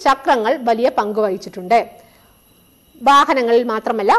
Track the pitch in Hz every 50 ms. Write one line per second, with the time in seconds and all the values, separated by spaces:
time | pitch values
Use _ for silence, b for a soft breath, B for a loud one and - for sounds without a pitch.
0 | - 277 277 285 - 320 285 240 214 226 294 302 240 233 226 220 240 - 254 262
1 | 214 208 208 220 214 202 185 196 - 196 - 196 180 180 226 226 - - - b
2 | b b b b b b b b b b _ _ _ _ _ _ _ _ _ -
3 | 240 269 277 277 302 - 254 269 240 233 233 233 247 240 220 220 - 240 233 220
4 | 196 214 -